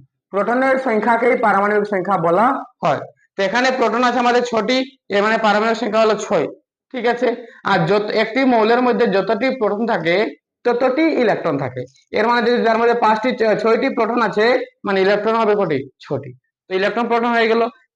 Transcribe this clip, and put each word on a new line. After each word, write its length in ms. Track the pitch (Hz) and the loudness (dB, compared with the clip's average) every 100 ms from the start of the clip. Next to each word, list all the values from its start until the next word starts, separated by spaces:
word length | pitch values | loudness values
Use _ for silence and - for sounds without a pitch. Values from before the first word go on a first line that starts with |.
| - _ _ | -14 _ _
প্রোটনের 500 | 190 202 247 269 262 | -4 -2 0 2 0
সংখ্যাকেই 580 | 262 214 220 233 240 247 | 0 0 2 2 2 2
পারমাণবিক 520 | 220 196 202 208 202 | 2 2 2 0 0
সংখ্যা 280 | 196 180 190 | -2 -2 0
বলা 360 | 165 175 240 269 - _ | 2 2 2 0 -8 _
হয়। 160 | 170 143 - _ _ - | -2 -2 -6 _ _ -4
তো 80 | |
এখানে 280 | 196 226 262 | -2 0 0
প্রোটন 320 | 254 226 226 | 0 0 0
আছে 160 | 247 240 | 0 2
আমাদের 240 | 240 240 | 2 2
ছটি, 540 | 247 269 214 254 262 - - | 0 -2 0 -2 -4 -10 -4
এর 140 | 202 | 0
মানে 140 | 208 226 | 0 2
পারমাণবিক 400 | 220 208 226 220 | 2 2 0 -2
সংখ্যা 240 | 233 214 | -2 0
হলো 140 | 220 208 | 2 0
ছয়। 320 | - 185 139 - _ _ _ | 0 -2 -2 -6 _ _ _
ঠিক 140 | 262 233 | -4 -2
আছে, 300 | 240 247 240 - - | 0 -2 -2 -8 -10
আর 240 | - 196 160 | -2 0 2
যত, 240 | 208 208 | 0 0
একটি 340 | 208 220 262 269 | -2 -2 0 2
মৌলের 360 | 233 214 240 | 4 4 2
মধ্যে 260 | 247 233 226 | 2 2 2
যতটি 420 | 190 180 220 208 | 0 0 0 -2
প্রোটন 380 | 262 208 202 233 | -2 -2 -2 -2
থাকে 560 | 202 160 180 233 - _ _ | -2 0 0 -2 -6 _ _
ততটি 380 | 240 240 254 262 | -2 0 0 2
ইলেকট্রন 560 | 320 269 226 165 175 139 | 0 2 0 0 -2 -4
থাকে। 260 | 135 127 - _ _ | -6 -10 -14 _ _
এর 160 | - 220 | -2 0
মানে 240 | 240 226 | 0 0
যদি 120 | 240 | 0
যার 140 | 220 226 | 2 2
মধ্যে 160 | 233 | 2
পাঁচটি, 380 | 240 226 220 254 | 2 2 2 0
ছ-, 300 | 208 220 202 | 0 0 0
ছয়টি 280 | 220 220 262 | 2 0 0
প্রোটন 320 | 269 220 247 | -2 -2 0
আছে, 380 | 220 175 226 262 - _ | -2 0 0 0 -4 _
মানে 180 | 196 196 | -4 0
ইলেকট্রন 340 | 190 202 214 226 | 2 2 0 0
হবে 200 | 220 208 | 2 0
কটি? 320 | 185 143 - - | 0 -2 -6 -16
ছটি। 340 | - 139 127 123 _ _ - | -10 -8 -8 -18 _ _ -6
তো 80 | 185 | -2
ইলেকট্রন 320 | 196 208 226 | -2 -2 -2
প্রোটন 180 | 233 240 | 0 0
হয়ে 220 | 233 220 | 0 2
গেল। 200 | 226 226 - _ | 0 -2 -6 _